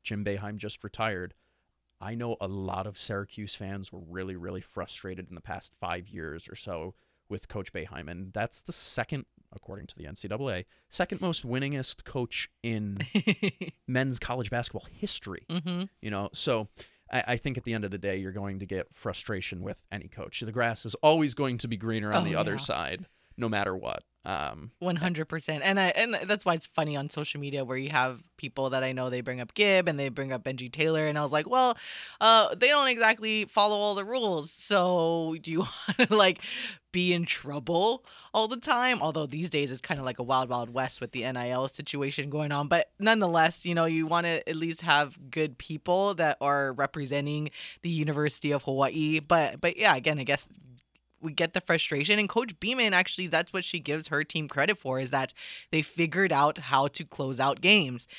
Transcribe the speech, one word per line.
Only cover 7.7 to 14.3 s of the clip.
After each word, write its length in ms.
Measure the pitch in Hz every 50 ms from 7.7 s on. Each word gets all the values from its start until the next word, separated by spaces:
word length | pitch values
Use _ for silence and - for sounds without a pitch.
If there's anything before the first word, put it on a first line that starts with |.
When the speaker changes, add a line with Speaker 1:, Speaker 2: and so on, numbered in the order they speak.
Speaker 1:
Boeheim. 380 | - 90 78 - - 73 78 76
And 240 | 87 87 98 95 -
that's 280 | 107 110 - - -
the 120 | - - 170
second, 520 | - - - - 123 113 - 151 139 - _ _ _ _ _ -
according 340 | - - - 98 101 -
to 80 | - -
the 100 | - 80
N 100 | 73 -
C 100 | - -
double 240 | 95 104 117 139 127
A, 140 | 98 90 92 - _ _ _ _
second 320 | - - 175 - 196 -
most 260 | 185 175 160 - -
winningest 560 | 120 123 131 139 139 147 135 131 - - - -
coach 460 | - - 135 120 - - - - - _ _
in 360 | - 117 113 107 107 101 101 101 143 - -
Speaker 2:
<laughs> 720 | 208 - 220 185 - - 196 - - 180 170 - _ _
Speaker 1:
men's 320 | - 127 127 135 135 127 117
college 300 | - -